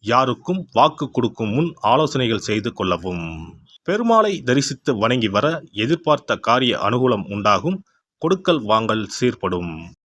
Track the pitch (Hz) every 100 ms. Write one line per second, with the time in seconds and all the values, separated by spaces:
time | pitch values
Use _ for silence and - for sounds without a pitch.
0 | 104 123 131 120 - 185 165 110 147 151
1 | 135 - 113 - 110 120 165 - 104 131
2 | 156 135 120 110 - 107 107 - 92 87
3 | 92 87 82 80 80 - _ - - 208
4 | 233 226 214 175 123 131 - 139 - 113
5 | 113 127 107 101 147 160 - 101 117 165
6 | - 143 - 104 - 123 127 101 101 120
7 | 127 107 98 101 101 98 156 196 - _
8 | _ _ 160 185 190 160 104 110 110 110
9 | 101 - 123 - 92 90 87 80 82 _